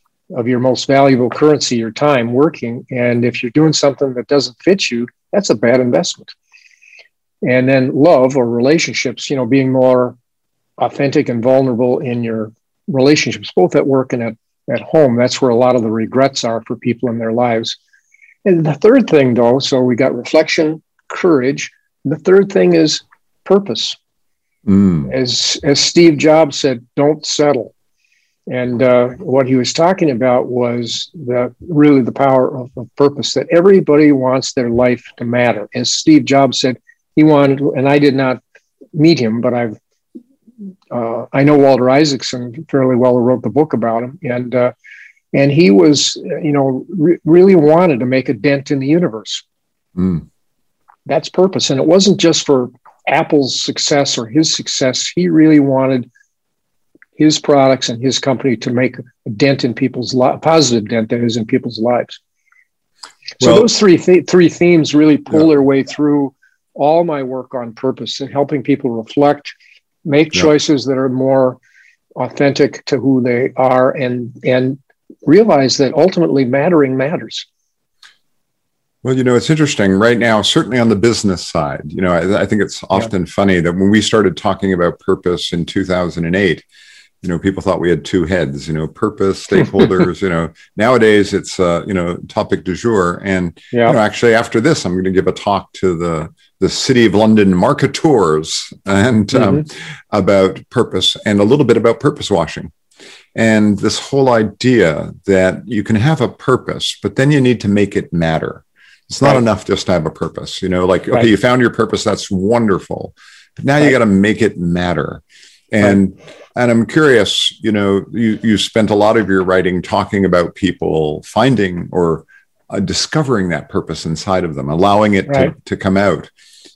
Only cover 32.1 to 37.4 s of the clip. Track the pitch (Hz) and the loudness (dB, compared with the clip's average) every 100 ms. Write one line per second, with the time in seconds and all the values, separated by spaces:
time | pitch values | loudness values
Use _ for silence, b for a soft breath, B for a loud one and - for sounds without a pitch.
32.1 | 113 135 131 127 135 120 - 113 - 143 | -2 0 2 0 -4 -12 -14 -10 -2 0
33.1 | 143 110 135 - 170 185 196 147 147 151 | 0 -6 -6 0 2 4 4 4 4 4
34.1 | 139 127 131 - - 120 117 123 120 - | 2 0 -2 -4 -4 -2 0 0 -2 -8
35.1 | - 120 120 120 104 104 123 120 - - | -12 -6 -2 0 -2 -6 -8 -6 -2 2
36.1 | 151 120 139 139 - 131 123 b _ _ | 2 4 2 2 0 -4 -4 b _ _
37.1 | - 156 147 | 2 4 4